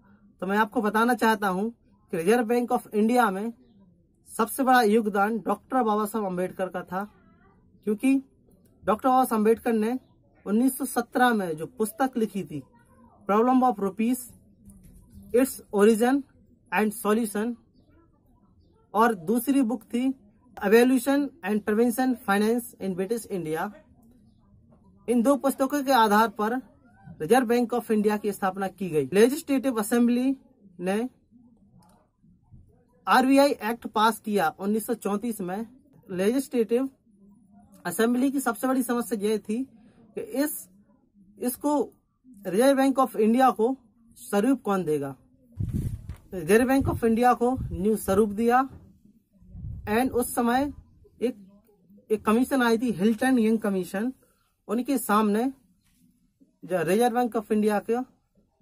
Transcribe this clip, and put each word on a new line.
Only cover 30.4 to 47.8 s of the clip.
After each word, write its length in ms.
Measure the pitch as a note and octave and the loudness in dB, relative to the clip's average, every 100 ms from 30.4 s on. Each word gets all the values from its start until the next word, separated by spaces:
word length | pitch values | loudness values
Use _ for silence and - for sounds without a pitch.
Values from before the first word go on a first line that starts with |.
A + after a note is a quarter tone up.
| _ _ G3 - | _ _ -20 -10
ने 300 | F3+ G#3 B3+ _ _ - _ _ _ _ _ _ _ _ _ _ _ - - _ _ _ F#3+ | -4 -4 -4 _ _ -20 _ _ _ _ _ _ _ _ _ _ _ -20 -20 _ _ _ 2
आरबीआई 440 | A3 C4 C4+ C#4+ | 4 6 6 4
एक्ट 360 | - G#3+ A#3 A3+ | 2 -6 -6 -4
पास 320 | G#3+ G#3+ G#3+ | 2 2 0
किया 340 | A3 G3+ D#3 - | -2 0 0 -2
उन्नीस 260 | G3+ A3 G#3+ | -4 -2 -4
सौ 80 | |
चौंतीस 480 | A3+ G3 G3+ A#3+ G#3+ | -6 -4 -4 -6 -8
में। 260 | F3 G3 A3+ - _ _ - | -6 -8 -10 -16 _ _ -10
लेजिस्लेटिव 800 | F3+ G3 C4+ C4+ B3 G#3 A#3 C4+ - _ _ - - _ _ _ - F3 | -2 0 0 -2 -2 0 0 -2 -8 _ _ -20 -20 _ _ _ -14 -8
असेंबली 460 | E3+ A3+ B3 C#4 | -2 0 2 0
की 80 | C4+ | 0
सबसे 280 | B3 - C4 | -4 -2 -2
बड़ी 160 | C4 | -2
समस्या 360 | A#3 A#3+ A#3 A3 G#3 | -2 -2 -4 -4 -2
यह 100 | G#3+ | -2
थी 260 | - A3+ C4 - - _ - - | -4 -6 -6 -12 -20 _ -18 -14
कि 60 | |
इस, 480 | - B3+ D4 - - _ _ _ _ _ - - | -8 -4 -4 -6 -16 _ _ _ _ _ -20 -8
इसको 520 | B3 - C#4+ D4 G#3+ - _ _ - G3+ G3 | -8 -4 -2 -2 -2 -8 _ _ -20 -16 -4
रिजर्व 300 | F3+ C4+ C4+ | 2 4 4
बैंक 220 | C4+ C4+ | 2 2
of 160 | B3 F3+ | 0 0
इंडिया 340 | G#3+ A#3 C4 | 2 4 4
को 260 | - A3+ C4+ _ _ _ - | 2 0 -2 _ _ _ -20
स्वरूप 460 | - G3+ A#3 C#4 | -4 0 0 0
कौन 220 | G#3 G3 | -2 -2
देगा? 320 | D#3 D3+ C#3 C3+ _ _ _ - - - - - - - - | -2 -2 -4 -10 _ _ _ -10 -6 -6 -6 -8 -14 -18 -14
रिजर्व 340 | F#3+ D#3+ G#3+ B3 | -8 2 2 4
बैंक 180 | C4+ - | 2 0
of 180 | D4 | 0
इंडिया 300 | A3+ A3+ B3 | 0 2 2
को 240 | A#3 A#3+ C4 - | 2 0 -2 -6
न्यू 240 | E3+ | -4